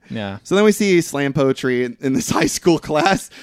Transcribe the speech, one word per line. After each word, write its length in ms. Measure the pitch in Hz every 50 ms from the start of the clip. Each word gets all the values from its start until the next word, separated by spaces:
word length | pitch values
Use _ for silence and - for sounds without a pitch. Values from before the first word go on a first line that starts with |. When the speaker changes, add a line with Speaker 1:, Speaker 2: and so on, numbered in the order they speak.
| - _
Speaker 1:
Yeah. 300 | - 113 104 98 98 101 -
Speaker 2:
So 120 | - 180
then 80 | 196 208
we 80 | 214
see 280 | 202 - 214 196 185 170
slam 300 | 160 - - 139 143 139
poetry 520 | 131 151 139 135 131 - - 131 127 123 123
in, 120 | 123 117 -
in 120 | - 135 131
this 140 | 127 117 -
<laughs> 20 |
high 160 | 139 - 165 147
school 320 | - - - 180 165 143
class. 500 | - - 151 151 - 196 190 - - - - -